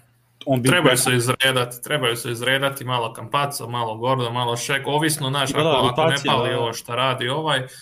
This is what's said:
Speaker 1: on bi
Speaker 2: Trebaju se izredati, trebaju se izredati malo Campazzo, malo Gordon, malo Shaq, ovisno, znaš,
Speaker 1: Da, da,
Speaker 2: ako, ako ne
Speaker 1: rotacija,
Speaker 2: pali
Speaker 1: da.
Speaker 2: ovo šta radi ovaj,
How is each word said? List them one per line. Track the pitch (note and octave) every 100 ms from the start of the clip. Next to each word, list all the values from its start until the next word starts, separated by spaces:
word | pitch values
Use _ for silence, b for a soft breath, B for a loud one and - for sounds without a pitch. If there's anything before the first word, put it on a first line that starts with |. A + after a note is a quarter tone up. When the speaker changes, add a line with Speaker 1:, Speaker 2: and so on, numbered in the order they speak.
| b _ _ - C#3
Speaker 1:
on | B2+
bi | C3
Speaker 2:
Trebaju | F3 D3 B2+
se | C3 B2
izredati, | A#2+ B2 C3+ B2+ B2 -
trebaju | - D3 A#2+ A#2
se | B2
izredati | A#2 B2 C3+ C#3 C3+ B2
malo | B2 A2+ A#2
Campazzo, | A#2 C#3+ C3 - A#2
malo | A#2+ A2+ A2
Gordon, | B2+ C3 A#2
malo | B2 A#2+ A#2
Shaq, | - C#3 C3+
ovisno, | D3 D#3 D3 C3+
znaš, | C#3+ C3
Speaker 1:
Da, | C3
da, | D#3+
Speaker 2:
ako, | C3+ A#2+
ako | B2+
ne | D#3+
Speaker 1:
rotacija, | C#3+ C#3
Speaker 2:
pali | C3 A#2+
Speaker 1:
da. | A#2+
Speaker 2:
ovo | A#2
šta | A2+ - A#2+
radi | C3 B2 B2
ovaj, | D3 D#3 C3 C3 B